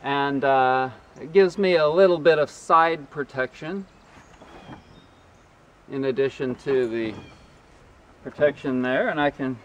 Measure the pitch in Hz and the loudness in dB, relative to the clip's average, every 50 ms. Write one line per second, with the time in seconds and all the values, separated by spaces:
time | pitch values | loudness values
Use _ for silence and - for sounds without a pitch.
0 | - 139 139 143 139 139 139 135 131 139 135 131 131 127 131 131 131 131 117 - | -6 -4 -4 -2 -2 -2 -4 -2 0 2 2 4 4 2 2 0 -2 -4 -8 -16
1 | - - - 156 - 143 160 196 196 180 170 - 196 185 180 165 151 147 156 175 | -20 -20 -20 -18 -18 0 2 4 4 4 2 0 0 2 2 2 2 2 4 4
2 | 196 190 175 165 143 165 160 151 147 - - - - - 175 165 165 165 165 156 | 6 4 4 4 4 2 4 4 0 -2 -4 -18 -2 2 4 4 4 4 0 -4
3 | 143 - - 143 139 - - 131 127 127 - - - 156 185 202 190 - - - | -8 -14 -10 -10 -10 -8 -4 -6 -6 -6 -6 -12 -12 -10 -10 -10 -12 -14 -20 -20
4 | - - - - - - - - - - - - - - - - - - - - | -20 -20 -20 -20 -20 -20 -20 -20 -20 -20 -20 -20 -20 -20 -20 -20 -20 -20 -20 -20
5 | - - _ _ _ _ _ - _ _ _ _ _ _ _ _ _ - - 139 | -20 -20 _ _ _ _ _ -20 _ _ _ _ _ _ _ _ _ -12 -8 -6
6 | 135 135 127 120 135 135 - - 143 127 123 - - 143 139 131 123 113 113 117 | -4 -4 -2 0 -2 -2 -2 -6 -6 -6 -6 -8 -4 -2 0 0 0 -2 -4 -4
7 | 113 110 104 104 - - - - - - - - _ _ - - - - - - | -6 -6 -8 -12 -18 -20 -20 -20 -20 -20 -20 -20 _ _ -20 -20 -20 -20 -20 -20
8 | - _ - - - 131 - - 151 147 143 - - 147 127 127 127 127 127 151 | -20 _ -20 -18 -18 -18 -6 -2 -2 -2 -2 -4 -8 -6 -4 -4 -2 -2 -2 -2
9 | 220 254 175 151 147 147 - - 143 131 131 113 - | -2 -4 -2 -2 -2 -4 -4 -4 -8 -8 -8 -10 -14